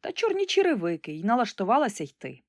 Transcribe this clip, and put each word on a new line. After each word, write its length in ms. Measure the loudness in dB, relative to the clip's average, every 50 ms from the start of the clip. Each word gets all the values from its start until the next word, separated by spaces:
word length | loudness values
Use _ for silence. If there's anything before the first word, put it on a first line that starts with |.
та 120 | -8 -8 -4
чорні 340 | -2 0 0 2 0 0
черевики, 640 | 2 2 4 4 4 2 2 0 -2 -4 -4 -6 -10 -10
й 120 | -4 0
налаштувалася 800 | 2 2 2 2 0 -2 -4 0 2 2 2 2 0 -2 -6 -8
йти. 360 | -10 _ _ -12 -12 -12 -14 _